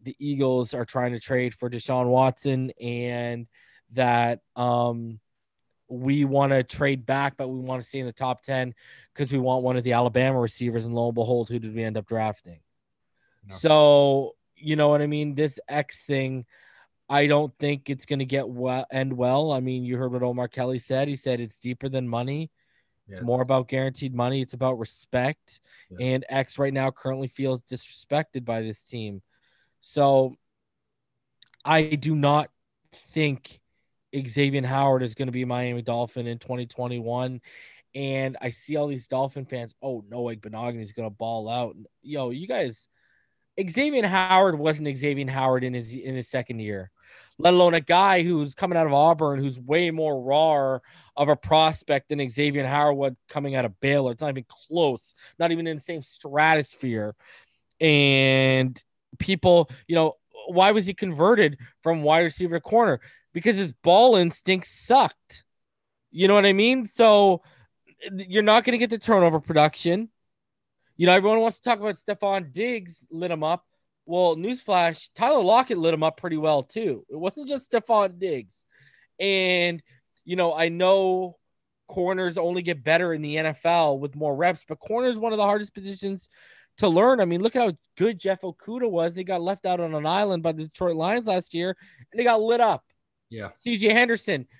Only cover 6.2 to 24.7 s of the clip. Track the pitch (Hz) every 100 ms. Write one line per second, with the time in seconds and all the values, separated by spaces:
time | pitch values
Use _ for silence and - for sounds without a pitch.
6.2 | 139 139 139 135 123 - 143 135 117 135
7.2 | 139 - 131 131 127 131 117 139 127 110
8.2 | 131 123 - 131 127 120 - - _ -
9.2 | 139 135 127 127 127 127 120 117 123 123
10.2 | 131 131 117 - 120 117 113 117 120 117
11.2 | 113 123 113 120 113 110 113 107 101 113
12.2 | 110 104 - 82 _ _ _ _ _ _
13.2 | _ _ 98 92 165 151 147 143 143 135
14.2 | 135 - _ _ 151 151 147 147 147 151
15.2 | 147 139 151 - - 147 139 - - 139
16.2 | 131 131 120 _ _ _ _ _ - 143
17.2 | 147 147 151 - 147 143 139 139 - 139
18.2 | 131 139 127 123 127 127 131 131 135 127
19.2 | 123 135 156 135 127 127 123 123 127 123
20.2 | 123 123 123 - 127 127 - 131 143 139
21.2 | - 123 117 - 123 123 139 131 123 120
22.2 | 123 143 160 _ _ _ _ _ - 95
23.2 | 120 127 127 135 123 131 131 127 139 123
24.2 | 123 135 127 123 131